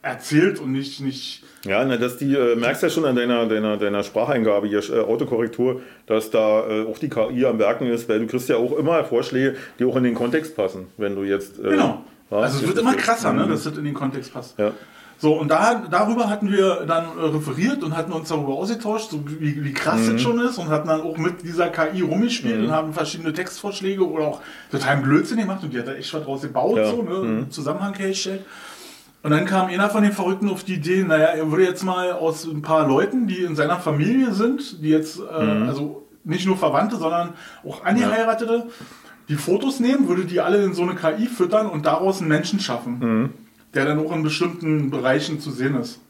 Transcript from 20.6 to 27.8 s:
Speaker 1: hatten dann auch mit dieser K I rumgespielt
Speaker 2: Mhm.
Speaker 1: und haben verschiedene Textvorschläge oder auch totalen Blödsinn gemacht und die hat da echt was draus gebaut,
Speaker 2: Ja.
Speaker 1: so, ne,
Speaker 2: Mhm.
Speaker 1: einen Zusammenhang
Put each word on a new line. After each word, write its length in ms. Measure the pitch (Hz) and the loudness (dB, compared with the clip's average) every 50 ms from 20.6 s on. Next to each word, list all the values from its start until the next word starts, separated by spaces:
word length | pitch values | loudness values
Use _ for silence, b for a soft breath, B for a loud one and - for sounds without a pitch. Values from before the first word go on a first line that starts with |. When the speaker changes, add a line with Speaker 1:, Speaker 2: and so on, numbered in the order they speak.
| 160 151 | -2 0
Speaker 1:
hatten 200 | 156 156 - 160 | 0 0 2 0
dann 120 | 160 156 | 0 0
auch 160 | 156 165 156 | 0 -4 -4
mit 260 | 160 170 175 175 - - | -2 -2 -2 -2 -4 -10
dieser 240 | 170 165 170 175 170 | -6 -2 0 0 0
K 180 | - - 160 156 185 | 0 0 -2 0 0
I 80 | 185 | -2
rumgespielt 560 | 175 151 156 190 233 240 - - - 123 113 107 | 0 0 2 2 2 2 0 -2 -2 -2 0 0
Speaker 2:
Mhm. 60 | 107 | 0
Speaker 1:
und 60 | 123 | 2
haben 200 | 156 156 160 156 | 2 0 0 -2
verschiedene 400 | 151 175 160 151 - 165 160 160 | -4 -4 -4 -4 -6 -6 -6 -4
Textvorschläge 760 | 151 165 180 - - - - 202 196 - 190 190 196 190 185 | -4 -4 -6 -6 -8 -8 -8 -8 -8 -4 -4 -4 0 0 0
oder 200 | 165 160 156 156 | 0 0 -2 -2
auch 160 | 151 143 B B B B B B B | -2 -2 B B B B B B B
totalen 320 | - - 131 135 143 139 | -6 -4 0 0 0 2
Blödsinn 360 | 131 131 143 160 - - 240 226 | 2 4 4 4 2 2 -2 -2
gemacht 240 | 214 185 190 190 | -2 -2 -4 -6
und 100 | 170 151 | -6 -6
die 60 | 123 120 | -6 -6
hat 80 | 117 | -6
da 80 | 127 135 | -6 -8
echt 180 | 135 - - | -10 -10 -8
was 120 | - 156 - | -8 -8 -6
draus 180 | 135 139 135 | -6 -6 -6
gebaut, 340 | - 131 123 127 131 - - | -6 -4 -2 0 2 2 2
Speaker 2:
Ja. 140 | 226 107 107 | 4 2 2
Speaker 1:
so, 120 | - 240 | 2 0
ne, 80 | 220 170 | -2 -2
Speaker 2:
Mhm. 140 | 175 190 190 - 110 110 | -2 -2 -2 -2 -2 -2
Speaker 1:
einen 120 | 135 131 | -4 -6
Zusammenhang 440 | - 160 143 139 160 185 | -8 -6 -4 -4 -4 -4